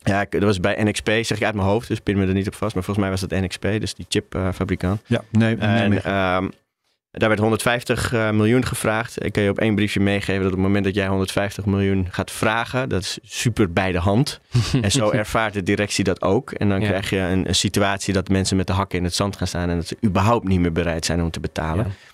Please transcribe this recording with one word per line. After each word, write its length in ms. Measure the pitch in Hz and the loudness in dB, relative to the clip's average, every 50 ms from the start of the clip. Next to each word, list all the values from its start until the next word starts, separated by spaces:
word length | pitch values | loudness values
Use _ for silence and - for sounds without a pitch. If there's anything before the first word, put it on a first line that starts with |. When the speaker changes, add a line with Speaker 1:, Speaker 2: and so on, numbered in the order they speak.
| - | -2
Speaker 1:
Ja, 180 | 101 98 101 | 0 0 2
ik, 100 | 101 - | 0 0
dat 120 | - 82 101 | 0 2 2
was 180 | 107 104 92 | 2 2 2
bij 240 | 87 101 101 - 110 | 2 0 0 2 2
N 60 | 104 101 | 0 0
X 80 | - | 0
P, 60 | - | 0
zeg 240 | 117 107 113 113 - 107 104 | 0 0 2 0 0 -2 -2
ik 40 | 110 | 0
uit 120 | 107 110 | 0 0
mijn 120 | 104 92 | 0 2
hoofd, 220 | 98 101 117 - - | 2 2 2 0 -2
dus 100 | 110 107 | -6 -4
pin 180 | - - 101 98 | -2 0 0 2
me 80 | 95 | 2
er 60 | 92 95 | 2 2
niet 140 | 98 95 | 0 0
op 80 | 98 - | -2 -4
vast. 200 | - 101 107 - | -4 -4 -4 -2
Maar 100 | 90 92 | -4 -4
volgens 220 | - 101 104 98 | -2 0 0 0
mij 100 | 98 95 | 0 0
was 120 | 92 95 - | -2 -4 -2
dat 120 | - 92 | -2 -2
N 60 | 95 | -2
X 100 | 90 - | -2 -4
P, 60 | - - | -4 -4
dus 320 | 98 107 107 104 95 - | -2 -2 -2 -2 -4 -8
die 120 | - 87 - | -10 -8 -4
chipfabrikant. 920 | - 101 - - - - 92 92 90 - 95 87 92 - - 92 101 107 - | -2 -2 -2 -2 -4 -4 -2 -2 -2 -2 -4 -4 -2 -2 -2 -2 -2 -2 -2
Speaker 2:
Ja, 140 | - 117 113 - - | -2 -2 -2 -2 0
nee, 260 | - 110 110 110 113 | 2 2 4 2 2
Speaker 1:
En, 180 | 104 104 104 104 | 0 0 2 2
Speaker 2:
nee, 140 | 113 101 98 | 2 2 2
nee. 120 | 98 92 | 0 0
Speaker 1:
ehm, 480 | - 87 98 98 95 92 92 92 95 92 - _ _ _ _ _ _ _ _ _ _ _ | 0 -2 -2 0 0 0 0 0 -2 -2 -6 _ _ _ _ _ _ _ _ _ _ _
daar 180 | - - 113 110 | -6 0 0 2
werd 120 | 107 104 | 2 2
honderdvijftig, 720 | 107 113 110 104 - 123 120 123 - - 120 - - - 127 | 2 2 2 2 2 2 0 0 0 -2 -2 -2 -2 0 0
eh, 180 | 113 110 107 | 0 0 2
miljoen 340 | 107 107 107 107 120 131 123 | 2 4 4 4 4 2 2
gevraagd. 580 | 120 123 - - 110 107 110 117 - - - - | 0 -2 -2 -2 0 0 -2 -2 -4 -6 -6 -6
Ik 80 | - 104 | -4 -2
kan 100 | 107 101 | 0 2
je 80 | 101 | 2
op 80 | 98 - | 2 2
één 160 | - 113 104 | 2 2 2
briefje 260 | 98 104 104 - 98 | 2 0 0 0 2
meegeven 420 | 98 101 101 98 - - 95 98 95 | 2 2 2 0 0 -2 -2 0 0
dat 80 | 95 | 0
op 60 | 92 92 | 0 2
het 80 | 95 | 2
moment 180 | 95 98 101 98 | 2 2 2 0
dat 100 | 98 95 | 0 0
jij 120 | 101 98 | 0 0
honderdvijftig 580 | 95 98 95 95 - - 101 101 101 - - 98 | 0 0 0 -2 -2 -2 -2 -2 -2 -4 -4 -2
miljoen 420 | 101 98 98 98 98 98 95 92 90 | 0 0 2 2 2 0 0 -2 -2
gaat 200 | - - 92 - | -4 -4 -6 -6
vragen, 580 | - - - 110 110 117 120 - - 127 131 131 | -4 -2 0 0 0 0 -2 -2 -2 -4 -2 -2
dat 140 | 101 92 92 | -2 -4 -4
is 160 | - - - - | -4 -8 -10 -12
super 500 | - - - - 123 107 - 107 87 85 | -12 -6 -4 -2 0 2 2 2 2 2
bij 200 | 101 95 95 87 | 0 0 0 0
de 60 | 87 | 0
hand. 420 | 87 98 101 117 147 - - - _ _ | 2 2 2 2 2 0 -2 -10 _ _
Speaker 3:
<laughs> 320 | - 123 104 - - 131 107 | 0 0 0 2 2 2 2
Speaker 1:
En 80 | 101 | 2
zo 200 | - 131 107 107 | 2 2 2 2
ervaart 440 | - 107 107 - - 117 113 107 95 | 2 0 0 0 0 0 0 0 -2
de 80 | 101 92 | -2 0
directie 420 | 101 101 98 104 101 - - 98 | 0 0 2 0 0 0 0 0
dat 180 | 95 90 - - | 0 0 0 2
ook. 280 | 90 98 123 - - | 2 2 0 0 -4
En 180 | - - 98 101 | -4 -2 0 0
dan 120 | 98 95 | 2 2
Speaker 3:
Ja. 60 | 107 | 0
Speaker 1:
krijg 240 | 101 90 95 101 - | 0 0 -2 -2 -2
je 80 | 101 95 | -2 0
een, 300 | 92 87 92 95 90 - | 0 0 0 0 0 0
een 60 | 92 | 0
situatie 580 | - - 101 - 104 101 98 98 98 - - 95 | 0 0 0 0 0 0 0 0 -2 -2 -2 0
dat 140 | 95 90 - | 0 0 2
mensen 280 | 98 95 95 - 98 | 2 2 2 2 0
met 100 | 95 90 | 0 0
de 60 | - 90 | 0 0
hakken 260 | 95 95 - - 90 | -2 -2 -2 -2 -2
in 60 | 87 | -2
het 100 | 87 - | -2 -2
zand 220 | - 101 101 98 | -2 -2 -2 -2
gaan 100 | - 92 | -4 -6
staan 220 | 87 - 85 87 87 | -4 -4 -2 -2 -2
en 60 | 87 | -2
dat 100 | 85 82 | -2 -4
ze 100 | - - - - | -6 -4 -2 -2
überhaupt 440 | 110 87 98 95 110 120 113 90 95 | 0 2 2 2 4 2 2 2 2
niet 120 | 95 90 | 2 2
meer 120 | 87 87 82 | 2 2 2
bereid 320 | 87 85 82 80 82 - | 0 0 0 -2 -2 -2
zijn 180 | - 80 85 85 | -2 -2 0 -2
om 80 | 82 | -2
te 100 | - 80 | -4 -6
betalen. 440 | 78 80 - - 78 80 80 92 - | -8 -8 -6 -6 -4 -2 -2 -2 -2
Speaker 3:
Ja. 60 | 98 98 - - - | -4 -6 -10 -14 -20